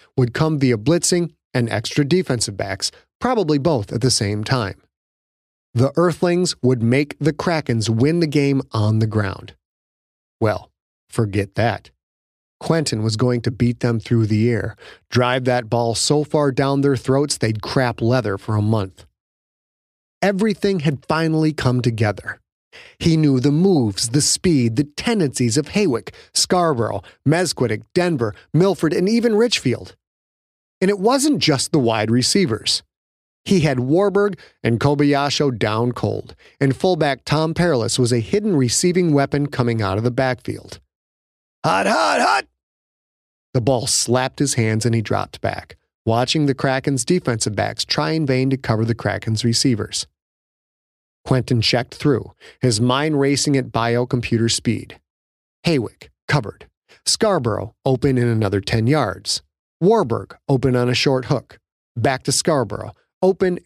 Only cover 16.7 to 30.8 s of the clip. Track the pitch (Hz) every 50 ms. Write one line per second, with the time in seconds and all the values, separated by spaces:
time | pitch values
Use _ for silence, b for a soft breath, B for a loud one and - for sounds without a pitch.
16.7 | 139 139 139 143 139 113 - 127 131 139 151 147 - - - 113 107 110 - -
17.7 | - 135 127 120 117 - 117 113 127 131 107 104 98 101 - - 107 107 107 107
18.7 | 113 110 95 95 - - - _ _ _ _ _ _ _ _ _ _ _ _ _
19.7 | _ _ _ _ _ _ _ _ _ _ - 196 202 185 220 220 190 - - 202
20.7 | 196 175 139 160 143 - - - 156 160 165 160 156 156 160 156 151 - - 127
21.7 | 123 123 117 123 113 107 110 104 98 - - - - - _ _ _ _ _ _
22.7 | B B B B B B - 170 160 160 156 147 135 127 120 147 143 156 185 196
23.7 | 185 147 120 104 98 - - 117 117 156 - - - - - 185 160 135 120 117
24.7 | 113 127 147 - - - - 240 233 208 165 131 - - 123 117 110 151 143 -
25.7 | - 202 208 165 117 110 - - B B B B B - - - 190 180 175 165
26.7 | 143 117 110 107 104 101 B B B B _ 139 156 - 185 143 - - 131 107
27.7 | 107 107 - _ _ 180 175 175 165 123 117 104 90 B B B - 151 185 196
28.7 | 180 - 170 156 180 180 180 202 226 233 220 240 214 208 233 247 - - - 127
29.7 | 117 - 87 - - _ _ _ _ _ _ _ _ _ _ _ _ _ _ _
30.7 | _ _